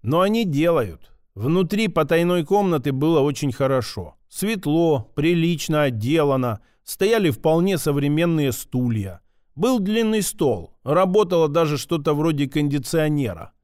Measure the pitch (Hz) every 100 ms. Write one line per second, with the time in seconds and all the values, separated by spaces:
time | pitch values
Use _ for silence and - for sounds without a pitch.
0 | 110 160 196 226 202 143 165 160 104 80
1 | - - _ 98 120 175 175 208 180 165
2 | 151 170 170 180 147 202 196 156 143 135
3 | 156 160 147 135 143 117 135 131 110 -
4 | 82 _ _ - 196 214 147 156 170 139
5 | 107 - 160 175 165 165 - 156 143 117
6 | 117 160 143 135 123 107 _ _ - -
7 | 196 226 180 120 160 165 185 180 156 143
8 | 143 151 170 160 139 117 - 127 123 110
9 | 98 85 _ _ _ - 220 254 190 220
10 | 220 220 190 - 143 101 - _ - 160
11 | 185 208 190 175 160 156 160 147 - 170
12 | 147 147 160 147 139 156 147 143 - 165
13 | 151 147 123 85 - _